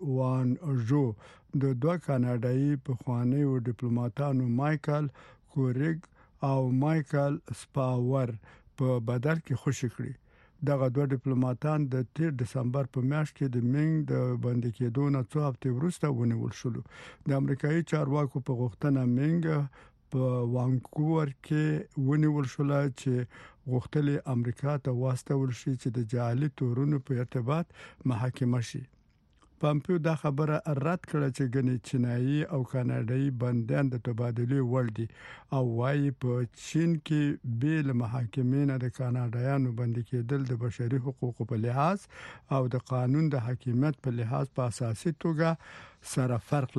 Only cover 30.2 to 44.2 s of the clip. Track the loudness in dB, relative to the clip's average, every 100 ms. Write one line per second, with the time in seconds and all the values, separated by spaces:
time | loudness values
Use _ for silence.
30.2 | 0 0 0 0 0 -2 0 -2 -2 0
31.2 | 0 0 0 2 2 0 -2 0 0 2
32.2 | 2 2 0 -2 -2 -2 -2 -2 0 0
33.2 | 0 0 0 0 0 2 2 0 -4 -2
34.2 | -2 0 0 2 2 2 0 -2 -6 -8
35.2 | -20 -20 -4 -2 0 0 0 2 0 0
36.2 | -2 -2 -2 -8 -4 0 2 2 0 0
37.2 | 2 0 -4 -2 0 2 2 0 0 -2
38.2 | -4 0 2 2 2 0 -4 -4 -2 -2
39.2 | -2 -2 0 0 0 0 -2 -2 -2 -4
40.2 | -2 -2 -2 -2 -4 -2 0 0 -2 -4
41.2 | -4 -4 -4 -2 0 2 2 2 -4 -18
42.2 | -16 -18 -2 0 2 -2 -2 -2 2 4
43.2 | 2 0 -2 -4 0 2 2 0 -4 -2